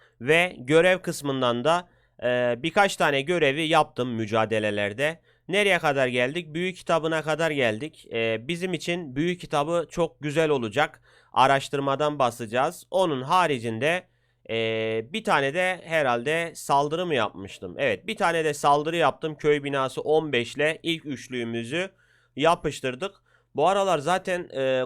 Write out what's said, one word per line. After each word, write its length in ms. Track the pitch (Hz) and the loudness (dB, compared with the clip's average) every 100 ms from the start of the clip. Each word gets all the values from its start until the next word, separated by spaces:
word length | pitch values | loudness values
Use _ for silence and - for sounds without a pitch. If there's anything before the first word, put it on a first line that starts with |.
| _ _ | _ _
ve 360 | 120 160 180 - | 2 2 2 -4
görev 400 | 123 156 180 185 | 2 4 6 4
kısmından 640 | 180 147 143 135 127 120 | -2 -6 -4 0 0 2
da, 240 | 131 170 180 _ _ _ | 2 0 -2 _ _ _
ee, 340 | 120 123 123 120 | -2 0 0 -2
birkaç 380 | 165 208 202 - | -2 2 2 4
tane 260 | 170 139 | 2 2
görevi 400 | 139 180 147 139 | 0 2 2 2
yaptım 460 | 160 160 151 - 127 | 2 2 2 0 -4
mücadelelerde. 1080 | 113 110 110 110 110 107 104 104 104 147 165 _ _ - | -2 -2 0 2 2 0 0 -4 -2 -4 -4 _ _ -4
Nereye 280 | 190 202 180 | 0 2 2
kadar 280 | 156 139 127 | 2 2 2
geldik? 480 | 123 123 160 156 | 2 0 -2 -8
Büyü 180 | 156 180 | -6 -6
kitabına 500 | 180 - 165 160 160 | -6 0 0 0 -2
kadar 280 | 151 151 165 | -2 -2 0
geldik. 560 | 147 120 107 - - - | 2 0 0 -6 -14 -8
Ee, 360 | 117 113 110 123 | -2 -2 -2 -4
bizim 260 | 170 185 | -6 -4
için 420 | 170 - 175 160 127 | -6 -4 -6 -4 -2
büyü 200 | 170 180 | -2 -2
kitabı 500 | 156 151 147 170 156 | -2 -2 0 -2 -2
çok 300 | - 165 - | -4 -4 -4
güzel 300 | 147 147 160 | -4 0 2
olacak. 500 | 143 117 107 156 - _ _ _ | 2 0 0 -2 -2 _ _ _
Araştırmadan 840 | - 131 139 - 143 139 135 151 147 | 4 6 6 0 -4 -2 0 0 2
basacağız. 640 | 127 113 117 117 143 175 - | 0 0 -4 0 0 -2 -4
Onun 320 | 180 185 139 | 0 2 0
haricinde, 840 | 127 180 175 135 117 110 139 175 - _ _ _ _ | 0 2 2 0 -2 -2 -2 -2 -6 _ _ _ _
ee, 560 | 113 113 113 113 113 113 | -2 0 0 -2 -4 -4
bir 120 | 196 | -6
tane 300 | 220 160 139 | 0 2 2
de 260 | 156 185 180 | 0 -2 -2
herhalde 680 | 170 165 139 120 120 165 165 | -2 0 2 0 0 -2 -4
saldırı 520 | 156 - 143 147 160 180 | -8 0 2 2 -2 0
mı 80 | |
yapmıştım? 600 | 143 104 - 98 - 92 87 | 0 0 -4 -14 -12 -14 -4
Evet, 280 | 135 101 - | -2 -2 -4
bir 100 | 214 | -2
tane 280 | 185 170 | 0 2
de 100 | 156 | 0
saldırı 420 | 143 156 143 151 170 | 0 2 2 2 2
yaptım. 380 | 147 - 156 | 2 0 -6
Köy 300 | 147 151 147 | -2 2 2
binası 360 | 143 139 131 - | 0 -2 -2 -4
on 320 | - 156 156 | 0 0 2
beş 240 | 131 120 131 | -2 -2 0
ile 220 | 147 160 | -2 0
ilk 240 | 165 165 151 | -4 -6 -6
üçlüğümüzü 840 | 131 - 123 117 117 117 156 190 _ _ _ _ - | -10 -8 -8 -6 -6 -4 -6 -6 _ _ _ _ 0
yapıştırdık. 800 | 151 170 156 139 131 127 190 - _ _ _ | 2 2 -2 -4 -6 -6 -10 -10 _ _ _
Bu 140 | 131 156 | 0 2
aralar 300 | 196 196 165 | 2 2 0
zaten, 500 | 143 185 185 180 170 | 0 -2 -2 -6 -6
ee, 300 | - 131 131 | -4 -2 0